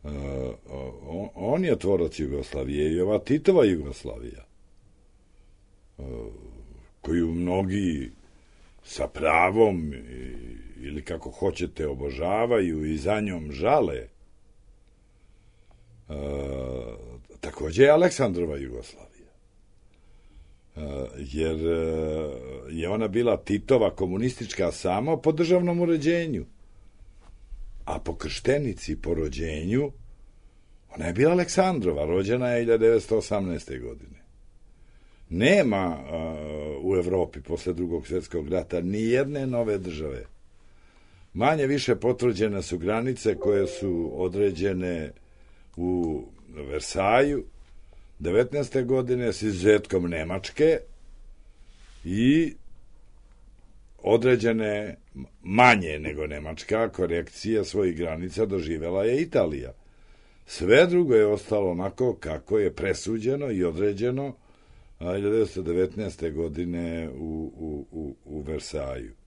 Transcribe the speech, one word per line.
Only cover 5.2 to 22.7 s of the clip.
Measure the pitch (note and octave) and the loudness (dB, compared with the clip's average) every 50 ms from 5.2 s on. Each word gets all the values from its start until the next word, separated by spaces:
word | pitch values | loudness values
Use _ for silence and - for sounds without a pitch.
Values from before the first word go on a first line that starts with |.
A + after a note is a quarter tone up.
| _ _ _ - - - - _ _ _ - _ _ - _ - | _ _ _ -20 -20 -20 -20 _ _ _ -20 _ _ -20 _ -14
e, | C#2 C2+ B1 A#1 A1+ G#1 - - - - - - - - - - - - - _ | -12 -12 -10 -10 -10 -12 -14 -16 -18 -20 -20 -20 -20 -20 -20 -20 -20 -20 -20 _
koju | - - D#2+ F2 E2+ E2 | -4 0 2 2 2 2
mnogi | E2 E2+ F2+ F2+ F2+ F#2+ G2 F#2 F#2+ G#2 G2+ F2+ D#2+ C#2+ C2 A#1 - - - - - - - _ _ _ - - _ - _ | 0 -2 0 0 0 0 0 0 -2 0 0 0 -2 -2 -6 -8 -14 -20 -20 -20 -20 -20 -20 _ _ _ -20 -20 _ -20 _
sa | - - - C2+ C2+ | -16 -8 -6 -6 -6
pravom | - - D#2 D#2 D#2+ E2 F2 F#2 G2 A2 A2+ G#2+ F#2+ F2 D#2+ D2+ C#2 | -6 -2 0 2 4 4 4 4 6 6 4 4 4 0 -4 -6 -8
i, | B1+ A1 A#1 B1 B1+ B1+ B1+ B1+ A#1+ A#1 A#1+ A#1+ - G#1+ - - - | -10 -14 -14 -14 -12 -12 -12 -12 -12 -14 -14 -16 -16 -16 -18 -16 -14
ili | B1+ C#2 D2 D2+ | -12 -10 -10 -10
kako | C2+ - F2 D#2 - C#2 | -8 -8 -8 -8 -8 -12
hoćete | - - - G2 E2+ - F2 D2+ - - D#2 D2 | -8 -2 -2 -2 -2 -2 -6 -8 -4 -4 -4 -4
obožavaju | C#2 B1+ C#2 C#2+ C2 B1+ D#2 F2+ G2 A2 A#2 A#2+ A#2+ A2 F#2+ F2 D#2+ D#2 D2+ | -4 -4 -6 -6 -6 -4 -2 0 0 0 2 2 2 2 2 2 0 -2 -2
i | D2+ D#2+ D2+ | -2 -2 -2
za | C2+ F2+ G#2+ G#2+ | 0 0 0 0
njom | G#2 G2+ F#2 E2+ D#2 D2+ | 0 -2 -4 -6 -6 -8
žale, | C#2+ C2+ D#2+ A2 C#3+ D#3 A#2 E2 C#2 | -6 -2 2 4 4 4 4 2 -2
e, | B1+ B1 - _ - - _ - - - _ - - - - - _ _ _ _ _ _ _ _ _ _ _ - _ _ - _ _ - _ - - - _ - - - - D2+ C#2+ C#2+ C#2+ C#2+ C#2+ C#2 C#2 C2+ C2+ C2 B1+ B1+ B1+ A#1 A1+ A1+ G#1+ A#1 A#1+ A#1+ A#1 - - - - | -6 -8 -12 _ -20 -20 _ -20 -20 -20 _ -20 -20 -20 -20 -20 _ _ _ _ _ _ _ _ _ _ _ -20 _ _ -20 _ _ -20 _ -20 -20 -20 _ -20 -20 -18 -14 -10 -8 -6 -6 -6 -6 -6 -6 -6 -6 -6 -6 -8 -8 -10 -12 -14 -16 -16 -18 -18 -20 -20 -20 -18 -14
takođe | - - - - C#2 D#2 D#2+ G2 C3+ | -14 -12 -10 -8 -8 -4 6 6 8
je | C#3+ | 8
Aleksandrova | D3+ D#3+ F3 F3 - - C3+ A2+ F2+ F2 F2 D#2+ D2 C#2 | 8 6 6 4 2 2 0 0 2 0 -2 -2 -4 -6
Jugoslavija. | C#2 B1+ A#1+ A#1+ A#1+ - - - - - _ - - - _ _ _ _ _ _ _ _ _ _ _ - _ _ _ - - - _ - - - - - - _ _ - _ | -8 -8 -10 -12 -12 -14 -18 -20 -20 -20 _ -20 -20 -20 _ _ _ _ _ _ _ _ _ _ _ -20 _ _ _ -20 -20 -20 _ -20 -20 -20 -20 -20 -20 _ _ -20 _
E, | D#2 D2+ C#2+ C#2 C#2 C2+ - - C2 | -12 -10 -8 -6 -8 -8 -8 -8 -12
jer, | C#2+ C2 C2+ D2+ D#2+ D#2+ D#2+ D#2 D#2+ E2 | -12 -8 -2 -2 0 0 0 0 0 0
e, | E2+ E2 D#2+ D#2+ D#2+ D#2+ D#2+ D#2 D#2 D#2+ D#2 D2+ C2+ B1 B1+ B1+ C2 C2 B1 | 0 0 0 -2 -2 -2 -2 -2 -2 -4 -4 -6 -8 -10 -12 -14 -14 -14 -12
je | C2+ | -10